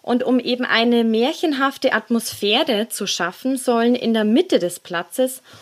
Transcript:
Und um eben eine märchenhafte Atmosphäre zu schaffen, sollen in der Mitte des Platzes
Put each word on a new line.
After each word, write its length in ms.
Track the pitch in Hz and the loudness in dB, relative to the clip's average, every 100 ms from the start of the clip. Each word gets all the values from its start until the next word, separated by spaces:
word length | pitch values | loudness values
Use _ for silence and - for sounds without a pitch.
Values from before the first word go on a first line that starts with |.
Und 240 | - 247 | -2 0
um 160 | 240 254 | 2 0
eben 240 | 233 247 | 0 -2
eine 400 | 254 220 233 233 | 2 2 4 2
märchenhafte 880 | 226 220 247 330 339 269 277 - 285 | 2 2 0 0 -2 0 -2 0 0
Atmosphäre 960 | 214 - 233 - - 202 226 311 208 226 | 0 0 -4 -4 -4 0 0 0 -2 -2
zu 180 | - 196 | -6 -6
schaffen, 500 | - 175 - 262 262 | -4 -4 -4 -6 -4
sollen 380 | - 233 233 | 0 2 2
in 200 | 247 226 | 2 0
der 100 | 220 | 0
Mitte 340 | 214 233 370 247 | 2 2 2 0
des 220 | 175 175 | 0 -6
Platzes 600 | - 170 175 - 254 254 - - | -8 -8 -6 -2 -2 -2 -18 -20